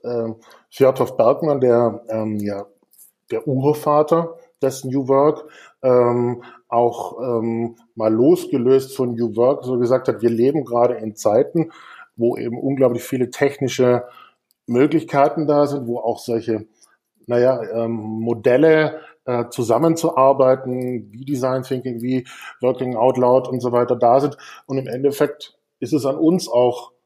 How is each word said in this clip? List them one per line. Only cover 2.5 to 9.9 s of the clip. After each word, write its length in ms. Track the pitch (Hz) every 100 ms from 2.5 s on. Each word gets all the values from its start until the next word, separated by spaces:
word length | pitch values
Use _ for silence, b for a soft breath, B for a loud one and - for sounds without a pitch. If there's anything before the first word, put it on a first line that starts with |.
| 101 101 _ _ _ _ _ _
der 160 | 113 -
Urvater 880 | 131 143 147 151 147 151 165 165 B B _
des 220 | 135 131
New 240 | 131 135 131
Work, 380 | 135 147 151 B B B _
ähm, 640 | 131 123 120 120 120 120 B B _
auch, 720 | 117 120 - 92 - 127 117
ähm, 380 | 113 113 117 - _ -
mal 180 | 110
losgelöst 800 | 110 139 175 - 139 120 135 131
von 220 | - 127 117
New 220 | 117 104
Work 260 | 123 143
so 160 | 123 123
gesagt 300 | 120